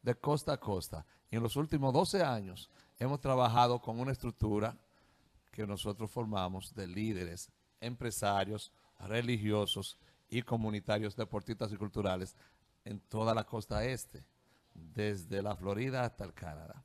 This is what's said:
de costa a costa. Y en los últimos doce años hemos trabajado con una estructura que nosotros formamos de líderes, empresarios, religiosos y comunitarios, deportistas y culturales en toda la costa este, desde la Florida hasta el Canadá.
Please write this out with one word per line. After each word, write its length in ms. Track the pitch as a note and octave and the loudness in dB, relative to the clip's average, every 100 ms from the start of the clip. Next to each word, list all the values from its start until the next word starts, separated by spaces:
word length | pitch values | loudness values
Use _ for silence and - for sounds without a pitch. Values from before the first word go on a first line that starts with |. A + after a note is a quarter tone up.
de 140 | A#2+ A#2+ | 0 0
costa 380 | D3 D3 - | 2 0 0
a 40 | G#2 | -2
costa. 460 | - F#2+ - E2 - _ _ | 0 -2 -4 -10 -12 _ _
Y 60 | A2+ | -2
en 80 | |
los 120 | A2+ C#3 | 0 0
últimos 360 | D3+ D#3 C3+ | 2 2 4
doce 300 | C3 E3+ G3 | 4 4 4
años 480 | D#3+ A#2 F#2+ F2 - - - - | 2 2 -4 -12 -16 -20 -20 -4
hemos 240 | B2 C#3 | -2 0
trabajado 580 | C#3 B2+ B2 A#2 A#2+ B2 | 2 4 6 6 6 4
con 200 | - A#2 | -2 -4
una 120 | C3 | -2
estructura 640 | B2+ A#2+ - G#2+ G#2 A2 - _ _ _ _ _ _ _ | -2 -4 0 2 4 2 -2 _ _ _ _ _ _ _
que 160 | - G#2+ | -8 -6
nosotros 420 | G2+ G#2+ G2+ A2 | -4 -4 -4 -4
formamos 640 | - A2+ G#2 F#2 F#2+ - | -4 -2 0 0 -4 -8
de 140 | - F#2 | -10 -6
líderes, 640 | F2+ A2 F#2+ F2 F2 - _ _ _ | -2 -2 -2 -4 -8 -14 _ _ _
empresarios, 920 | A#2+ A#2+ A#2+ - G#2 G2+ F#2+ G#2+ - _ _ _ | -8 -6 -6 0 4 4 2 -2 -8 _ _ _
religiosos 1000 | F#2+ A2+ A#2+ A#2 G#2+ G#2 G2+ - G2 - - _ _ | -2 0 2 2 4 4 4 0 -4 -10 -20 _ _
y 140 | A#2+ | -4
comunitarios, 760 | A#2 A#2 A2 G#2+ - G#2+ G#2+ G2+ | 0 0 0 -2 0 0 0 -4
deportistas 560 | G#2+ G#2+ G2+ A2 A2 | -4 -4 -4 -4 -4
y 20 | G#2+ | -4
culturales 600 | G#2 G#2+ G2 F#2 F#2+ - - _ _ _ - | -4 0 0 0 -2 -10 -20 _ _ _ -10
en 160 | G#2 | -10
toda 340 | _ A2 A2+ A2+ | _ 0 2 2
la 80 | |
costa 400 | G#2+ A2+ G#2 G#2 | 0 -6 -2 -2
este, 400 | A#2+ B2 - - - _ _ _ _ | 0 -4 -8 -16 -20 _ _ _ _
desde 680 | - D#2+ - G#2+ G2+ E2 G2 | -20 -10 -2 0 0 -2 -2
la 160 | G2+ F#2+ | 0 -2
Florida 480 | F#2 G2+ C3 C3 A#2+ | -2 0 0 0 -2
hasta 180 | - | -2
el 100 | F#2+ | -12
Canadá. 480 | - E2+ D2+ D#2+ C3+ | -10 -10 -10 -14 -16